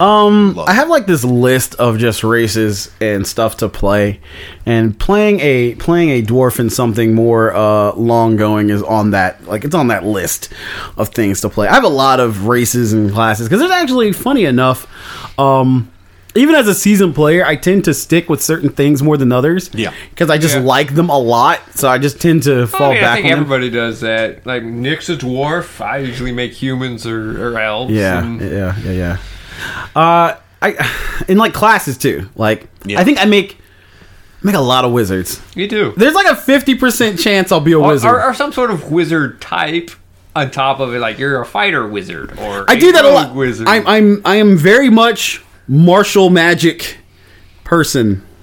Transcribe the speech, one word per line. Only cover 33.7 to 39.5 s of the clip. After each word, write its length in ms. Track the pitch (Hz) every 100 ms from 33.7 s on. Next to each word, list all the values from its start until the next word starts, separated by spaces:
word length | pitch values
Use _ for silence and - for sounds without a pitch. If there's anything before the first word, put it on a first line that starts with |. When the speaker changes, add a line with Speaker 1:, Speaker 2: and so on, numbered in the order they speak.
| _ _ - - - - -
Speaker 1:
make 100 | 202
a 60 | 165
lot 240 | 123 127
of 80 | 123
wizards. 480 | 120 98 95 92 - - -
Speaker 3:
You 100 | 202
do. 260 | 214 147 180
Speaker 1:
There's, 180 | 269
like, 140 | 359 381
a 60 | 254
fifty 380 | - 277 269 254
percent 420 | 254 - 226 175
chance 320 | 220 196 185
I'll 80 | 170
be 120 | 151
a 80 | 160
Speaker 3:
Or, 80 | 147
Speaker 1:
wizard. 220 | 143 220
Speaker 3:
or, 120 | 247
or 120 | 233
some 180 | 233 294
sort 180 | - 240
of 220 | 170 135
wizard 480 | 165 156 160 131 -
type 500 | -